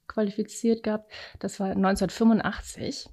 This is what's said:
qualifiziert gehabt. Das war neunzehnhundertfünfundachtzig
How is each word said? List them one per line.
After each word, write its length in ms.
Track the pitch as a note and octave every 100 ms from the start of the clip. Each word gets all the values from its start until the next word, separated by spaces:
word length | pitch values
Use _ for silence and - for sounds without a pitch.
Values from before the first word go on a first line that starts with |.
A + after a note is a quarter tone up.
| -
qualifiziert 760 | - G#3 G3+ G#3+ - A3+ A3+
gehabt. 280 | A3 G#3+ - - - -
Das 200 | G3 -
war 140 | F#3+
neunzehnhundertfünfundachtzig 1300 | G3 F#3+ G3 F3+ - A3+ A3 - - - - - - -